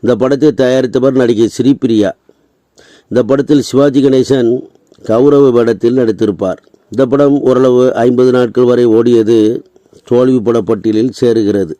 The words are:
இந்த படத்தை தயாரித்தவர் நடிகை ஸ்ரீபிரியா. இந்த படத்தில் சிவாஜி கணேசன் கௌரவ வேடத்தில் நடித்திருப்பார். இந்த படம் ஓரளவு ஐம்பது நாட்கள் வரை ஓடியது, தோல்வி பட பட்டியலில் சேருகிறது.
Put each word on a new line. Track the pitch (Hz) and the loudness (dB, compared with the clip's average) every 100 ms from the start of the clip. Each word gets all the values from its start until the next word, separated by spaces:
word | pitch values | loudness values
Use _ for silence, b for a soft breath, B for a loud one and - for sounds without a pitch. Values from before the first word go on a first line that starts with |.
இந்த | - 120 | -2 -2
படத்தை | 127 139 151 117 | 0 0 0 0
தயாரித்தவர் | 131 131 131 127 127 131 | 0 0 -2 -2 0 0
நடிகை | 123 110 113 | 0 0 -2
ஸ்ரீபிரியா. | - 123 139 123 110 98 - _ _ _ _ _ _ b b b | 0 -2 0 0 0 -2 -4 _ _ _ _ _ _ b b b
இந்த | 113 110 | -4 0
படத்தில் | 139 143 151 120 | -2 2 0 0
சிவாஜி | 135 143 135 | 0 0 2
கணேசன் | 135 131 127 135 117 123 - _ _ _ - | 0 0 0 0 0 -2 -6 _ _ _ -4
கௌரவ | 110 139 143 139 120 | 0 2 4 4 2
வேடத்தில் | 113 107 120 127 | 0 0 -2 0
நடித்திருப்பார். | 120 98 107 98 98 85 _ _ _ | -2 -2 -4 -4 -6 -8 _ _ _
இந்த | 107 131 | -4 -2
படம் | 135 143 139 131 | 2 0 0 0
ஓரளவு | 127 131 123 127 - | 2 2 2 0 0
ஐம்பது | 120 123 127 127 | 0 2 0 0
நாட்கள் | 123 113 123 | -2 0 0
வரை | 123 120 110 | 2 2 2
ஓடியது, | 117 117 107 117 107 120 - _ _ _ - | 2 2 2 2 0 -2 -10 _ _ _ -4
தோல்வி | 120 127 127 104 | 0 0 0 -2
பட | 117 95 | -4 -2
பட்டியலில் | 110 107 107 127 - | -4 -2 -2 -4 -2
சேருகிறது. | 123 113 101 101 92 76 | -2 0 0 -2 -4 -8